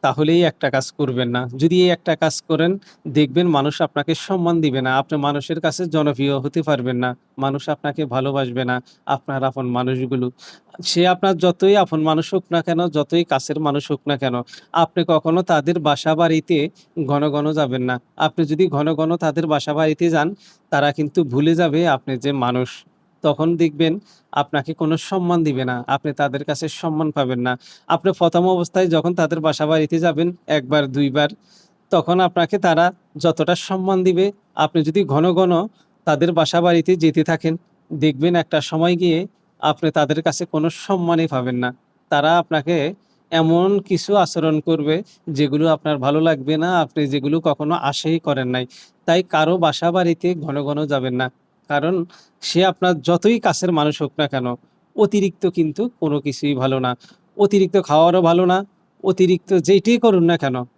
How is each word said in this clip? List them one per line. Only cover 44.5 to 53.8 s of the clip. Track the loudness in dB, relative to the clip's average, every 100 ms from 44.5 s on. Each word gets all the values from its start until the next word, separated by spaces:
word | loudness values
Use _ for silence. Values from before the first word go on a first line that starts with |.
| 0
করবে | 0 -2 0 -2 -4 _ -10
যেগুলো | -2 0 2 2 0
আপনার | 0 -2
ভালো | 0 2 2
লাগবে | 0 -2 -2
না, | 0 0
আপনি | 0 -2 -2
যেগুলো | -2 -2 -2
কখনো | 0 -2 -2 -2 -2
আশাই | -4 -2 -2
করেন | -2 -4 -2
নাই। | -4 -6 -14 -20 _
তাই | 0 0 2
কারো | 0 2 2
বাসা | 0 0 0
বাড়িতে | 0 0 0 -2 -4
ঘন | -4 -6
ঘন | -4 -4 -2
যাবেন | -2 -2
না, | -4 -4 _ _ _ _
কারণ | -2 0 -2 -4 -10 _ _
সে | -4 2
আপনার | 2 2 0 0 0
যতই | 2 2 2
কাছের | 0 0 0
মানুষ | 2